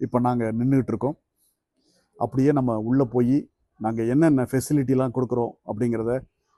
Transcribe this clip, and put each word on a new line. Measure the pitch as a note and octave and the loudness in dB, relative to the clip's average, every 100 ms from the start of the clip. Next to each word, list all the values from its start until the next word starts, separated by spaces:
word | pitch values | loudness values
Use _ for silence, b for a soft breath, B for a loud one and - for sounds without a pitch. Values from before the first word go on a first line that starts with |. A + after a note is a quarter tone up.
| A#2 | -4
இப்ப | B2 B2 | 0 0
நாங்க | A#2+ A2+ A2+ | 0 -2 -2
நின்னுகிட்டு | B2+ C3+ - | 0 0 0
இருக்கோம். | G#2+ C3 D#3+ _ _ _ _ _ _ _ _ _ - A2+ | -2 -4 -6 _ _ _ _ _ _ _ _ _ -8 -4
அப்படியே | C3 C#3 D3 | 0 2 2
நம்ம | B2+ A2 A2 | 0 -2 0
உள்ள | C3+ B2+ | 0 2
போயி | B2 B2 C#3+ - _ _ - A2 | 2 2 0 -2 _ _ -8 -6
நாங்க | A2+ A2+ C3+ | -2 0 2
என்னென்ன | E3 C3+ A#2+ | 4 4 2
ஃபெசிலிட்டிலாம் | C3 - D3+ C3 C3 C3 B2+ | -2 0 0 2 0 0 -2
கொடுக்குறோம் | A#2+ A#2+ A#2 - - | -2 -2 -4 -6 -8
அப்படிங்கிறத | G#2 A#2+ A2+ A2+ B2+ - _ _ | -2 -2 -2 -2 -4 -6 _ _